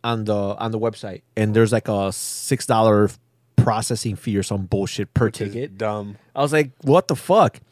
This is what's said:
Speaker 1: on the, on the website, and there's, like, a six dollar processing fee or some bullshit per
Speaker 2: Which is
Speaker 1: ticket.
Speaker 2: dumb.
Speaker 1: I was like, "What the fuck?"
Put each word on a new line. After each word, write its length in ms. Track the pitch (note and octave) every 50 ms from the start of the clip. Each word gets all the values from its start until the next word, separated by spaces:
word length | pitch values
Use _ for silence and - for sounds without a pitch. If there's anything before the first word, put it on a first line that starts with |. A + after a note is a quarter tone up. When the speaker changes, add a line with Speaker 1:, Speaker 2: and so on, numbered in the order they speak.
| -
Speaker 1:
on 220 | A#2 A#2 A2+ A2
the, 100 | G#2 G#2+
on 360 | G#2 G2+ G2 G2+ - - A2+
the 80 | A2+ G#2+
website, 420 | A2 A#2 G#2+ - - G#2 F#2+ - - _ _ -
and 160 | A2 A2 G#2+
there's, 160 | A2+ A2+ G#2+
like, 160 | A#2+ C#3 - -
a 240 | G#2+ G2+ G2 G2
six 540 | F#2+ - - - - - - - - - -
dollar 440 | - A#2+ A2 A2 A2+ G#2+ G#2 G#2 G2 - - _ _ _ _ _ _ _
processing 600 | - B2 B2 A2 A2 A2+ - A#2+ A2 - A2+ G2+ -
fee 180 | - A#2+ G#2 G2+
or 60 | F#2
some 220 | - G#2 G2 F#2+
bullshit 480 | F2+ - G2 G2 - - - G#2 - _
per 120 | - A#2+ A2
Speaker 2:
Which 120 | - -
is 120 | A2 G2+ G2+
Speaker 1:
ticket. 240 | A#2 C3 D#3 G2 G2
Speaker 2:
dumb. 400 | A2 G#2+ G#2 G#2 G2+ G#2 G#2 - _ _ _
Speaker 1:
I 60 | C3+
was 100 | C#3 D3
like, 200 | D3+ D#3 D3+ C3+ - _
"What 260 | - C#3 C#3+ F3 - -
the 80 | D#3+
fuck?" 440 | - - - F3+ A3+ F#3 A#2 - - _ _